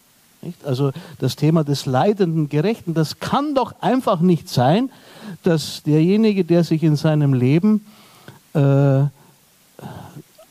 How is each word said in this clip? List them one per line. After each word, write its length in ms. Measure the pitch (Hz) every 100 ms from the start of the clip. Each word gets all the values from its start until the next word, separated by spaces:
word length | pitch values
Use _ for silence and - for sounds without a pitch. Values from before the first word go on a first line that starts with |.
| _ _ _ _
Nicht? 240 | 170 175 147
Also 260 | 127 143 147 - 139
das 160 | 131 -
Thema 280 | 147 165
des 220 | 143 139 -
leidenden 640 | 127 151 208 180 160 147
Gerechten, 460 | 147 180 226 - 160
das 240 | 156 -
kann 340 | - 233 294
doch 220 | 269 240 -
einfach 380 | 170 254 247 185
nicht 300 | 180 165 -
sein, 400 | - 123 185 262 - - - 220 170
dass 400 | 196 160 - -
derjenige, 600 | - 151 165 208 220 196
der 200 | 165 170
sich 180 | 165 160
in 140 | 160 147
seinem 400 | 160 151 143 131
Leben, 500 | 123 151 214 214 - - - - - - _
äh, 500 | 160 139 139 139 135 143 - _ _ _ _ _ - - - - 143 - _ -